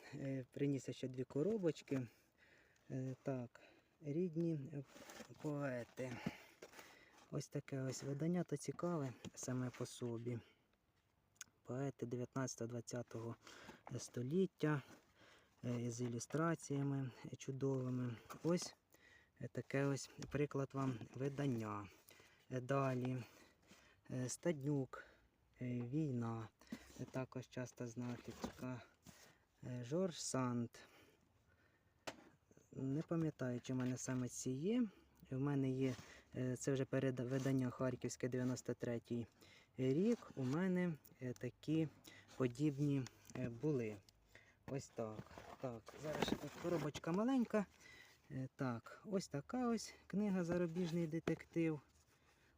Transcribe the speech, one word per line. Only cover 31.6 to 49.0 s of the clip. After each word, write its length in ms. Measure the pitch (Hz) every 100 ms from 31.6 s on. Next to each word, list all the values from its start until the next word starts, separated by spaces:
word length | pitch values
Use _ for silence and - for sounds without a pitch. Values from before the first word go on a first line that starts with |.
| _ _ _ _ - - - - _ - -
Не 300 | - 135 139
пам'ятаю, 600 | - 170 160 - 127 123
чи 120 | -
в 20 | 127
мене 220 | 127 127
саме 320 | - 127 123
ці 200 | - 135
є. 380 | 131 175 240 220 - - - -
В 100 | 131
мене 300 | 143 139 135
є, 240 | 131 131 127 - - - 123
е, 220 | 127 127
це 160 | -
вже 120 | 135 135
передвидання 840 | 135 135 127 120 135 135 135 127
харківське, 600 | - 131 123 127 - 127
дев'яносто 440 | 127 127 123 -
третій 540 | 123 - 117 - 120 110 - - - - -
рік. 540 | 131 143 214 233 - -
У 80 |
мене, 500 | 127 147 185 180 180 151 - -
е, 120 | 127
такі 540 | 120 127 - - 160 156 - - - - -
подібні, 640 | 131 120 151 139 147 139 127 - - -
е, 140 | 127
були. 480 | 117 151 139 110 104 - - _ - - - -
Ось 220 | 139 -
так. 420 | - 113 110 - - - -
Так, 320 | 135 117 - -
зараз 200 | 151 147 -
ще 100 | -
тут 160 | 147 -
коробочка 480 | 175 170 147 - -
маленька. 540 | 180 233 269 220 214 190 - - - - - -
Е, 180 | 135 131 -
так, 460 | 135 117 - -